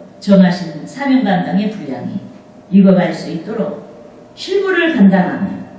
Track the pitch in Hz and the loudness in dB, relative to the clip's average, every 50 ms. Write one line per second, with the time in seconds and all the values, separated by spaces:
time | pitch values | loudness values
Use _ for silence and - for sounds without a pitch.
0 | - - - - - 202 196 185 185 175 175 - 175 156 156 - - - - 262 | -20 -20 -20 -6 0 4 6 6 6 4 2 -2 -6 -10 -10 -12 -14 -14 -10 -6
1 | 277 269 262 240 202 196 185 170 - - 175 202 214 214 - 165 151 135 127 123 | -2 0 2 2 2 0 0 0 -2 -2 -2 -2 -2 -4 -6 -8 -10 -10 -10 -10
2 | 120 - - - - - - - - - - - - - 190 202 185 190 185 180 | -8 -8 -10 -10 -12 -14 -20 -20 -20 -20 -20 -20 -4 2 4 6 6 6 6 4
3 | 175 160 - - - - 165 160 - 208 226 - - - - - - - - - | 2 0 -4 -6 -8 -10 -10 -10 -10 -8 -6 -6 -6 -6 -8 -10 -14 -18 -20 -20
4 | - - - - - - - - - 349 392 403 381 381 370 349 339 320 - 233 | -20 -20 -20 -20 -20 -20 -20 -14 -6 -4 -2 0 0 0 0 0 0 0 4 4
5 | 196 185 185 185 175 - - - 196 185 - - - - - | 4 6 6 4 2 0 -4 -4 -6 -6 -8 -10 -14 -16 -18